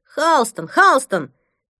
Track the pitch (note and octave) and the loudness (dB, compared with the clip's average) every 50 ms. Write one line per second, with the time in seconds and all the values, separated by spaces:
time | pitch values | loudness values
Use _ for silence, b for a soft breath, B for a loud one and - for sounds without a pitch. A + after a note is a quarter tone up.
0 | _ _ _ - D4+ E4 D#4+ D4 A#3 - - - D#3+ E3 - - F#4+ G4 E4 C4+ | _ _ _ -4 -2 0 2 0 0 -2 -6 -12 -14 -4 0 2 4 4 4 2
1 | C4 - G3+ F3+ - - _ _ _ _ _ _ _ _ _ _ | 0 -4 -6 -6 -6 -8 _ _ _ _ _ _ _ _ _ _